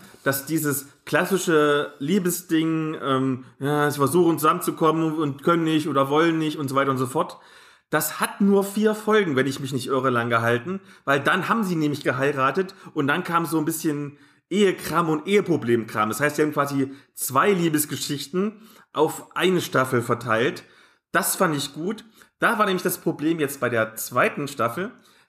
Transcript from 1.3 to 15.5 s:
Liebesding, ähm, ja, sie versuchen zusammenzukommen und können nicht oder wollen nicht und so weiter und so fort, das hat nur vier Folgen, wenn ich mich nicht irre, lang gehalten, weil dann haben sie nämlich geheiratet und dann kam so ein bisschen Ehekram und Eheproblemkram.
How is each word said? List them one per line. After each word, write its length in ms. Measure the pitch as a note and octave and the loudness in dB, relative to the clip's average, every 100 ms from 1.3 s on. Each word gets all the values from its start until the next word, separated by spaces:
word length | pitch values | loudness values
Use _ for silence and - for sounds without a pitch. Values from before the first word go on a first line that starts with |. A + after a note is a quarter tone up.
| F#3+ F3+ D3+ D3 D3 C#3+ - | 0 2 4 4 2 -2 -6
Liebesding, 960 | C#3+ G3+ F3 F3 - D#3+ D#3+ D#3+ D#3 D#3+ | 0 2 0 -4 -2 0 0 -2 -4 -6
ähm, 440 | C3+ C3 C3 B2+ - - | -2 0 0 -2 -8 -6
ja, 300 | C#3 D3 D3 | -2 2 0
sie 80 | C#3 | 2
versuchen 400 | C3+ F3 E3+ D3+ | 2 4 4 4
zusammenzukommen 760 | D#3 F3 F3 D3+ D#3+ D#3+ D#3+ | 2 2 -2 2 2 2 0
und 300 | D#3 D3 C3 | 0 -4 -2
können 200 | F3 E3+ | 0 2
nicht 240 | D#3+ D#3 D#3 | 2 0 0
oder 220 | C#3 C3+ | 0 2
wollen 300 | D3+ E3+ D#3+ | 2 2 2
nicht 180 | D#3 D#3 | -2 -4
und 100 | C3+ | -2
so 80 | C3+ | 0
weiter 160 | C#3 | 0
und 60 | C3 | 0
so 100 | B2+ | -2
fort, 300 | D#3 F3 - - - - _ _ | -2 -4 -8 -20 -20 -20 _ _
das 300 | D#3 - - | -4 -4 -4
hat 220 | G3+ - | -6 0
nur 220 | G3 G3 | 4 4
vier 320 | G3 G#3+ G#3+ G#3+ | 2 0 0 0
Folgen, 400 | G#3+ G#3+ F3 C3 | 2 2 4 2
wenn 120 | C3+ | 0
ich 120 | A#2+ | -2
mich 140 | C3 | -6
nicht 140 | B2 C3 | -6 -2
irre, 220 | C3+ C3 | 0 2
lang 200 | A#2+ A#2 | 0 0
gehalten, 500 | A#2 A#2 A#2+ C#3+ G3 - - - | 0 2 0 -2 -10 -12 -8 -2
weil 160 | C#3 | 0
dann 280 | D3+ F#3 D#3+ | 2 0 0
haben 140 | A3+ | -2
sie 120 | F#3+ D#3+ | 0 0
nämlich 280 | D3 C#3 | 0 -2
geheiratet 720 | D#3 B2+ C#3 C#3+ C3+ D#3+ F#3 - E3 | -2 0 0 2 0 0 -4 -8 -8
und 140 | D#3 C#3+ | -4 0
dann 160 | E3 | -2
kam 220 | F3 E3+ D#3+ | 0 -2 0
so 120 | D#3+ | 0
ein 80 | D3+ | -2
bisschen 520 | D#3 D#3+ D3 C#3+ - _ _ _ | -2 -2 -4 -6 -14 _ _ _
Ehekram 600 | G3 F#3+ - - D#3+ E3 | 2 2 2 -2 0 0
und 180 | D#3 F#3+ | 0 2
Eheproblemkram. 840 | G3+ F3+ | 2 2